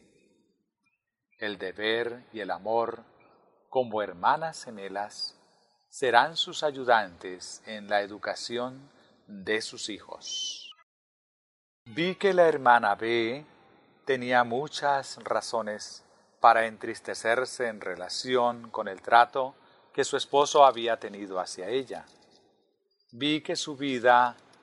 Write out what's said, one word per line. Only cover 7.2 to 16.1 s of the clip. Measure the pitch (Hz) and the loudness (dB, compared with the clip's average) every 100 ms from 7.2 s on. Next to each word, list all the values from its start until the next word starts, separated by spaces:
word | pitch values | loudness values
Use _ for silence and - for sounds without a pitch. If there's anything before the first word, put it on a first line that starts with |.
| 92 90 - - - | -12 -12 -14 -16 -14
en | 107 101 | -14 -2
la | 104 | -2
educación | 101 101 104 92 - 120 123 135 139 _ _ _ - | -2 -6 -8 -6 -6 -6 -6 -10 -20 _ _ _ -18
de | 101 95 107 | -12 -4 -2
sus | - 123 - | -4 -10 -12
hijos. | 95 - - - - - - - - _ _ _ _ _ _ _ _ _ _ - | -12 -14 -16 -10 -8 -8 -10 -16 -20 _ _ _ _ _ _ _ _ _ _ -12
Vi | 110 175 175 | -4 -4 0
que | 202 | 2
la | 180 165 | 6 4
hermana | 147 127 120 107 98 | 4 6 6 4 0
B | 113 117 113 135 151 - _ _ _ _ - | 0 0 0 -4 -12 -20 _ _ _ _ -4
tenía | 131 123 127 | -4 2 2
muchas | 120 120 151 - 143 139 - - | 2 -2 -6 -2 0 0 -2 -12
razones | 110 110 - 117 107 107 - - - | -2 -2 -2 -4 -4 -8 -12 -18 -20